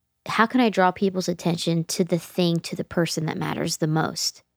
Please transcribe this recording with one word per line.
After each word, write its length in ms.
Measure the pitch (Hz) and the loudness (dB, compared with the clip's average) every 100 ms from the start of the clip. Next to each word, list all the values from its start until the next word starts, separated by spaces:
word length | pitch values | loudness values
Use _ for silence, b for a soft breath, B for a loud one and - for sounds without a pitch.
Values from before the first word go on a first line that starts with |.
| _ _ - | _ _ -4
how 180 | - | 2
can 160 | 226 254 | 4 4
I 80 | 240 | 2
draw 220 | 190 185 | 4 2
people's 380 | 180 196 185 180 | 4 0 0 -2
attention 560 | 175 175 170 - 165 | -2 -2 0 0 0
to 200 | 160 - | 0 -2
the 140 | 175 175 | 0 0
thing, 420 | - - 175 170 | -2 0 2 0
to 160 | - 180 | -2 -10
the 80 | |
person 400 | - - 170 - 160 | -6 0 0 0 -4
that 120 | 185 | -4
matters 400 | 156 151 170 165 | -4 -2 -4 -2
the 80 | 160 | 0
most 560 | 156 156 165 - - _ | 0 0 -2 -6 -6 _